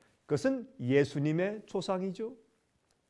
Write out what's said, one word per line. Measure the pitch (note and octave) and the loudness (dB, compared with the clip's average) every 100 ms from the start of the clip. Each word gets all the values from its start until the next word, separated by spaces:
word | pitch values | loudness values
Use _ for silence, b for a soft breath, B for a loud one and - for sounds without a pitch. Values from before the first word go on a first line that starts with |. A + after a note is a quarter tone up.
| _ _ - | _ _ -4
그것은 | D3 C4 C4+ A3+ - | 0 2 0 -4 -6
예수님의 | B2 C#3 C3+ D3+ D3 D#3+ F#3+ G#3+ - | 2 4 4 2 0 0 -2 -4 -6
조상이죠. | G3+ F3 F#3+ F#3+ F3+ A3+ C4 _ _ _ _ _ _ _ | -6 -2 -2 -4 -6 -10 -12 _ _ _ _ _ _ _